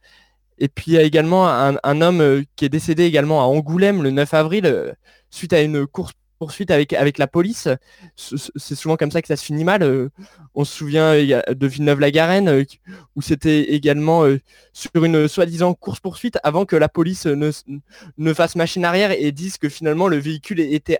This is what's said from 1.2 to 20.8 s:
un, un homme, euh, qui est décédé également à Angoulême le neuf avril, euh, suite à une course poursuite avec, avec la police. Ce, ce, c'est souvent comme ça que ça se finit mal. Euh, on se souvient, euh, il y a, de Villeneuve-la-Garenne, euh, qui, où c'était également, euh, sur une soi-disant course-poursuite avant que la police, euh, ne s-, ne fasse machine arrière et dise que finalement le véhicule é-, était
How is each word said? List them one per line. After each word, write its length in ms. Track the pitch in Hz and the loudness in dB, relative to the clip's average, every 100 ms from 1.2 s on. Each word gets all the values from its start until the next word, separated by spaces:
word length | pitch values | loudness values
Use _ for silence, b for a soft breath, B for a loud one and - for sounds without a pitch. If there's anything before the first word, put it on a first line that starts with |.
| 160 185 180 | 2 2 2
un, 300 | 123 139 139 | 2 0 0
un 180 | - 147 | 0 2
homme, 200 | 170 180 | 2 4
euh, 200 | 147 139 143 - | 4 2 -2 -4
qui 100 | 143 | -2
est 40 | |
décédé 340 | 151 160 160 | -2 -2 0
également 400 | 175 156 147 156 | 2 2 2 2
à 20 | 127 | 2
Angoulême 560 | 147 147 170 196 202 | 0 0 0 2 2
le 80 | 139 | 0
neuf 240 | 135 143 | 0 0
avril, 320 | 156 156 202 180 | 0 0 0 0
euh, 260 | 113 65 - b b b | 0 -4 -12 b b b
suite 240 | - 170 | -16 -2
à 80 | 170 | 0
une 240 | 151 151 139 | 2 -2 -4
course 280 | - 165 - _ _ | -6 -10 -14 _ _
poursuite 340 | 156 - 196 | -14 -10 0
avec, 220 | 156 147 | 0 2
avec 260 | - 143 143 | 0 0 0
la 80 | 139 | -2
police. 400 | 170 185 233 165 131 b b 175 _ | 0 -2 -2 -4 -4 b b -20 _
Ce, 200 | - 143 | -10 -10
ce, 160 | - 143 | -10 -14
c'est 180 | - | -12
souvent 240 | 143 160 160 | -10 -4 -2
comme 140 | 147 | -2
ça 100 | 165 | -4
que 60 | - | -4
ça 80 | 147 | -6
se 100 | - | -4
finit 180 | 151 | -4
mal. 200 | 165 202 | 0 2
Euh, 260 | 151 131 127 B 196 B 151 - | 2 0 -4 B -20 B -14 -6
on 80 | 143 | -6
se 100 | - | -6
souvient, 380 | 151 151 156 | -4 2 4
euh, 80 | 151 | 4
il 60 | 139 | 4
y 80 | 123 | 2
a, 80 | |
de 240 | - 131 135 | 0 -2 -2
Villeneuve-la-Garenne, 800 | 131 147 143 143 151 165 190 190 | 0 0 2 2 2 2 2 4
euh, 160 | 139 | 2
qui, 160 | 139 - B 190 B - | 0 -8 B -20 B -12
où 60 | |
c'était 520 | - 151 160 151 147 | -4 -2 2 2 2
également, 520 | 147 143 147 151 170 147 | 0 0 0 2 4 4
euh, 140 | 139 - b b | 2 -4 b b
sur 320 | - - 170 165 | -18 -14 -2 0
une 220 | 160 151 | 2 0
soi-disant 480 | - 170 165 180 175 | 0 -2 0 -2 -2
course-poursuite 640 | - 117 190 - 240 - | -8 -10 -10 -8 -6 -4
avant 240 | 147 156 196 | -2 -2 -2
que 100 | 160 | 0
la 140 | 151 | -2
police, 380 | - 165 185 165 | 0 -2 -2 -4
euh, 80 | 143 | -2
ne 140 | 151 | -2
s-, 140 | 147 - 143 - B 185 - | -6 -12 -16 -16 B -20 -4
ne 160 | 160 | -2
fasse 220 | 156 165 175 | 0 0 0
machine 280 | 165 - | -2 0
arrière 280 | 170 180 202 | 0 2 0
et 200 | 185 147 | 0 -2
dise 280 | 143 185 - | -4 -10 -6
que 100 | 151 | -6
finalement 380 | - 160 156 190 | -4 -4 0 0
le 100 | 151 | 0
véhicule 420 | 143 156 - 170 | -2 -8 -6 -4
é-, 140 | 151 | -2
était 240 | 151 | -2